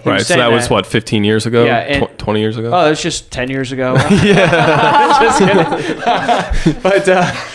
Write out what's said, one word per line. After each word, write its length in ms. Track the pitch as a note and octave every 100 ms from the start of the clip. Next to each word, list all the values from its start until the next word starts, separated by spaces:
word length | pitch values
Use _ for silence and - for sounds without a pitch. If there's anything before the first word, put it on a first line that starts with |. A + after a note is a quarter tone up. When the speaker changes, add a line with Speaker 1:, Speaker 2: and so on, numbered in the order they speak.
Speaker 1:
He 60 | -
Speaker 2:
Right, 80 | G#2
Speaker 1:
was 80 | A2
Speaker 2:
so 80 | F3
Speaker 1:
saying 40 |
Speaker 2:
that 120 | A#2+
was, 160 | A#2 A#2+
Speaker 1:
that. 60 |
Speaker 2:
what, 120 | A2 G2
fifteen 380 | A#2+ - A2
years 220 | G#2 A2 A#2
ago? 180 | A#2 A#2+
Speaker 1:
Yeah, 120 | A#2+
and 280 | - C#3+ -
Speaker 2:
Tw-, 100 | -
twenty 220 | - G#2+
years 160 | A2 A2+
ago? 120 | A2+
Speaker 1:
Oh, 200 | F3 D#3
it's 100 | D#3
just 300 | E3+ - -
ten 180 | - B2+
years 220 | C3+ B2+
ago. 240 | C3 B2+ C3
Speaker 2:
<laughs> 280 | C#3 G3
Yeah. 960 | F#3+ G3 F3+ E3+ D#3 D#3 A3+ C#4+ C#4+ C#4+
Speaker 1:
<laughs> 0 |
Just 200 | A#3 C4
kidding. 1400 | F#3 F#3+ D#3+ E3 D3+ D#3 - G#3 F3+ G#3+ F#3 - E3+ D3
<laughs> 40 |
But, 260 | F#3 G3 F#3+
uh, 220 | F#3 E3 A#2+ -